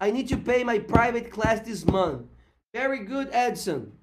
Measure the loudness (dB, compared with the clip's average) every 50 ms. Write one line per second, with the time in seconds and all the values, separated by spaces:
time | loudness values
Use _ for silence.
0 | -2 -2 0 -2 -2 -2 -4 -4 0 2 2 2 2 2 0 0 2 6 6 6
1 | 6 6 2 -2 -4 -6 -6 -2 2 2 2 0 -2 -6 -10 -6 0 0 2 2
2 | 2 0 -2 -6 -10 -16 -20 -20 _ _ _ _ _ _ -8 -4 -4 -2 -4 -4
3 | -8 -8 -8 -8 -6 -2 0 0 0 0 -2 -4 -4 -6 -6 -6 -6 -10 -18 -20